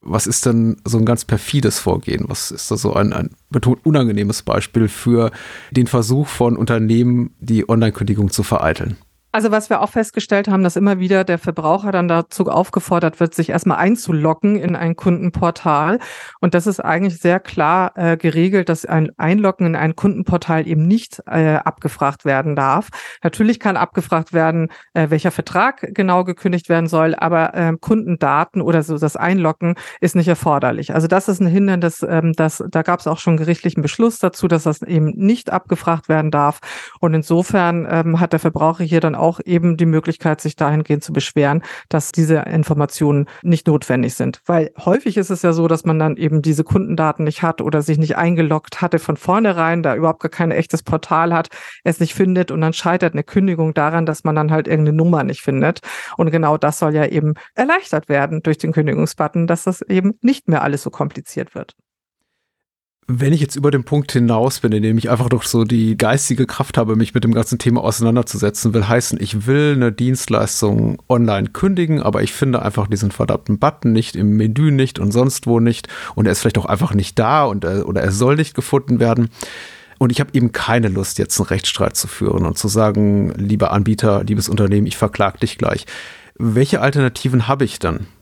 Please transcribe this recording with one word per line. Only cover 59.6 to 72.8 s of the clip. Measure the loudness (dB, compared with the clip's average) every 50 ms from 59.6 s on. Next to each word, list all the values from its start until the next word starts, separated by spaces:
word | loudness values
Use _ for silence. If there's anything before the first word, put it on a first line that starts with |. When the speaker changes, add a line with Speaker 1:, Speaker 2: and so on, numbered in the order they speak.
| 0
Speaker 2:
das | -4 -4 -4
eben | -4 0 0 2 2 0 -2 _
nicht | 0 0 0 0 _
mehr | 0 0 0
alles | 0 -2 -4 -4 -6
so | -8
kompliziert | -6 -4 -6 -6 -6 -12 -16 -12 -10 -10 -10 -10 _
wird. | -16 -16 -16 -20 _ _ _ _ _ _ _ _ _ _ _ _ _ _ _ _ _ _ _ _ _ _ _ _ _ _ -4
Speaker 1:
Wenn | -2 0 2 2
ich | 2 2
jetzt | 0 -2 -2
über | 0 2 2
den | 2 2 -2
Punkt | 0 -2 -2 -2 0
hinaus | 0 2 2 4 4 2 2 0 0 0
bin, | -2 0 0
in | 2 2
dem | 2 2
ich | 0 2 0
einfach | 0 0 2 0
doch | 0 0 -2
so | 0 0 0 2
die | 2 2 2 2 2 0
geistige | 2 2 2 2 0 0 -2 0 0 -2
Kraft | -2 -2 -6 -6 -2 0
habe, | -2 0 2 2
mich | 0 0 0 0
mit | 0 2
dem | 2 2
ganzen | 2 0 -2 -4
Thema | -2 0 0 0 2
auseinanderzusetzen, | 0 -2 -2 2 2 2 2 2 0 0 -4 -2 -2 -2 -2 0 -2 0 2
will | 2 2
heißen, | 2 2 0 0 0 -4 -4
ich | -4 -4 -4 -4 0
will | 0 2 2 4 2 2
eine | 2 2 0 0
Dienstleistung | 0 0 0 0 -2 -2 -2 0 0 0 0 -2 -2 0 0 2 2 0 0 -2 -4 _
online | _ 2 2 4 2 2 0 -2
kündigen, | -4 -4 -2 0 0 0 0 0 0 0 0
aber | 0 0 0 0
ich | -2 -2 0
finde | -2 0 0 0 0 -2
einfach | -2 -2 -2